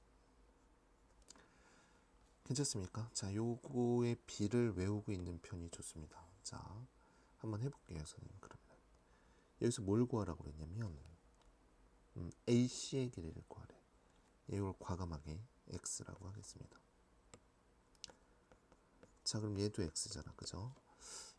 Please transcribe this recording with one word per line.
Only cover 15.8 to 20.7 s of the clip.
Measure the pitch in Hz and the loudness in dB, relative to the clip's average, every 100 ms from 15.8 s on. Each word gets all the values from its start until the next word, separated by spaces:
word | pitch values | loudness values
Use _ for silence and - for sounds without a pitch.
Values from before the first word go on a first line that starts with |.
| - - - - 95 | -4 -6 -8 -10 -10
하겠습니다. | 104 95 92 92 - _ _ _ - - - - _ _ - _ - - - - - _ - _ - _ - - - | -10 -12 -14 -16 -18 _ _ _ -20 -20 -20 -20 _ _ -20 _ -20 -18 -18 -20 -20 _ -20 _ -20 _ -20 -20 -8
자, | - 107 | -2 0
그럼 | 107 98 | 2 4
얘도 | 104 104 | 2 2
X잖아, | 82 - - 76 76 | 0 0 -4 -6 -8
그죠? | - - 85 120 | -8 -8 -6 -6